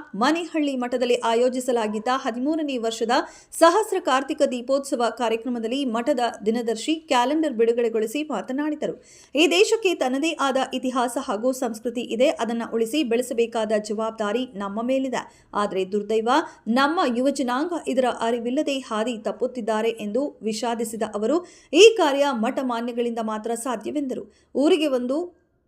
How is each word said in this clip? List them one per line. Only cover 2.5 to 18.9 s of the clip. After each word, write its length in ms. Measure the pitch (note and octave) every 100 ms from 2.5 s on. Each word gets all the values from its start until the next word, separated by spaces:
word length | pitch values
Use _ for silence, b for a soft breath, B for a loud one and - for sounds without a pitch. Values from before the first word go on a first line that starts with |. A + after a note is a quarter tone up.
| D#4+ D4+ B3+
ವರ್ಷದ 340 | A3+ A3+ A3+ C4+ E4 B B -
ಸಹಸ್ರ 380 | E4 F#4+ G#4+ F#4+
ಕಾರ್ತಿಕ 420 | D4+ C4 C#4 D#4 C#4
ದೀಪೋತ್ಸವ 520 | B3 A#3+ C4+ C#4 B3+ A#3
ಕಾರ್ಯಕ್ರಮದಲ್ಲಿ 760 | A3+ A#3 A3+ B3+ A#3+ A3 C4
ಮಠದ 360 | C4+ A3+ A#3+ B3+ A#3 - G3+
ದಿನದರ್ಶಿ 480 | A3 A3+ G#3+ -
ಕ್ಯಾಲೆಂಡರ್ 580 | D#4+ - B3+ B3 D#4 D#4
ಬಿಡುಗಡೆಗೊಳಿಸಿ 680 | A3 A3+ A#3 A#3 A3+ A3 D4
ಮಾತನಾಡಿದರು. 840 | D4+ A3 G#3 C4 D4+ D4 F#3+ - B B B
"ಈ 120 | C#4 D#4+
ದೇಶಕ್ಕೆ 480 | E4+ A4 A4 F#4+
ತನ್ನದೇ 420 | E4+ C4 C4+ D#4+ D#4
ಆದ 160 | C#4 C4 C4
ಇತಿಹಾಸ 420 | B3+ B3+ B3+ B3 C#4
ಹಾಗೂ 320 | C4 G#3 B3+
ಸಂಸ್ಕೃತಿ 480 | B3+ A#3 A3 - B3
ಇದೆ. 280 | A3+ A3 C#4
ಅದನ್ನ 340 | - A3+ A#3 A3+
ಉಳಿಸಿ 300 | A3+ A3 D4
ಬೆಳೆಸಬೇಕಾದ 720 | B3+ A#3 B3+ A#3 A#3 A#3 G#3+ G#3+
ಜವಾಬ್ದಾರಿ 640 | G#3+ G#3 A3 G#3+ G#3 A#3 B3+
ನಮ್ಮ 280 | F#3+ G3+ G3+
ಮೇಲಿದೆ. 640 | A#3+ C4+ C4 A#3 - - _
ಆದ್ರೆ 380 | - G#3 F3+ F#3
ದುರ್ದೈವ, 360 | G#3 G3+ A3 A3+ C#4+ F4 B G#3
ನಮ್ಮ 320 | A#3+ C#4+ E4+ D4 A#3
ಯುವ 140 | C4+
ಜನಾಂಗ 420 | C#4 B3 B3+ E4+ D#4+ -
ಇದರ 160 | B3+ B3 -
ಅರಿವಿಲ್ಲದೆ 580 | A3+ A#3 A3+ C4 D4+ C4+
ಹಾದಿ 400 | B3+